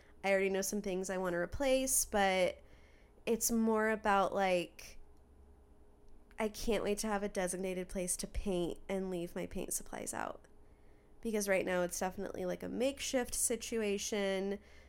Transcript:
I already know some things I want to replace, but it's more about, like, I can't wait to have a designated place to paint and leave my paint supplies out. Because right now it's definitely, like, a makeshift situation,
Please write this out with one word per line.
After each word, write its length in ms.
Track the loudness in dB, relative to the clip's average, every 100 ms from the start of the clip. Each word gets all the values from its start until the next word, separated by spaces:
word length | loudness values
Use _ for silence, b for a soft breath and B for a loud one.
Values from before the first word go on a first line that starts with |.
| B B
I 80 | 2
already 200 | 4 4
know 120 | 2
some 180 | 0 -2
things 300 | -2 -2 -2
I 60 | -2
want 140 | 0
to 60 | 0
replace, 680 | -2 0 2 2 4 2
but 540 | 2 4 4 6 4 2 B B B B B B -2
it's 240 | 0 2
more 400 | 2 4 4 2
about, 420 | 2 4 4 4
like, 680 | 4 4 4 2 -8 -16 -16 -18 -20 -20 -20 -20 -20 -20 -20 -20 -20 -20 -20 -16 -4
I 100 | -4
can't 360 | -2 0 2
wait 140 | 2 0
to 80 | 0
have 160 | 0
a 60 | -2
designated 600 | 0 -2 0 -2 -4 -4
place 280 | -4 -2 -2
to 80 | -4
paint 520 | -4 0 0 0 -2 -4
and 220 | -4 -2
leave 240 | -4 -4
my 120 | -6 -6
paint 260 | -6 -4
supplies 400 | -6 -6 -8 -6
out. 280 | -4 -6 -8 -16 -20 b b b b b b
Because 260 | -4 -2 2
right 160 | 2
now 180 | 2 2
it's 160 | 0 0
definitely, 460 | -4 -4 -6 -4
like, 180 | -4 -4
a 60 | -4
makeshift 680 | 0 0 0 -2 -2 -2
situation, 1200 | 0 0 -2 -4 -2 0 -2 -2 0 0 0 -2 -4 B B